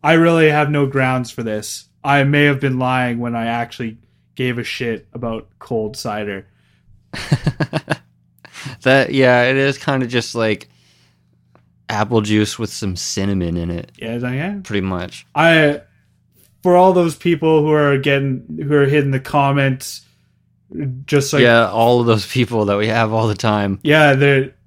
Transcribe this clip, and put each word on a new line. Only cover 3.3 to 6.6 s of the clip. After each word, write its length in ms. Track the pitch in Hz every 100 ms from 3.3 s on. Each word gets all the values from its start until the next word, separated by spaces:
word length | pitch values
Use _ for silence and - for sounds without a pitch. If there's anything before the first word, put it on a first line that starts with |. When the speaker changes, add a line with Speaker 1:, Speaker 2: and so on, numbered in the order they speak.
| 117
Speaker 1:
I 100 | 117
actually 520 | 117 117 - 117 110 _ _ _
gave 240 | - 127 120
a 60 |
shit 420 | 113 - 120 110 -
about 360 | 120 120 110 - _
cold 360 | - 117 107 -
cider. 500 | 120 104 104 95 - _